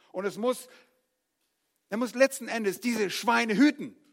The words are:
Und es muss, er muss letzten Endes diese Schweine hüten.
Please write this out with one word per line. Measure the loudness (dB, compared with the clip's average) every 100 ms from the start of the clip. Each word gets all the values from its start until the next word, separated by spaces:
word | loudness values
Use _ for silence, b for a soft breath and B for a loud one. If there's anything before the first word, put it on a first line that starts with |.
| b
Und | -6 -6
es | -2
muss, | -2 -2 -8 B B B _ _ _ _ _ _ _ _ _
er | -4
muss | -4
letzten | 2 2 2 -6
Endes | -4 -2 -2
diese | -2 0 -2
Schweine | -2 0 0 2 4
hüten. | 4 4 -12 -14 _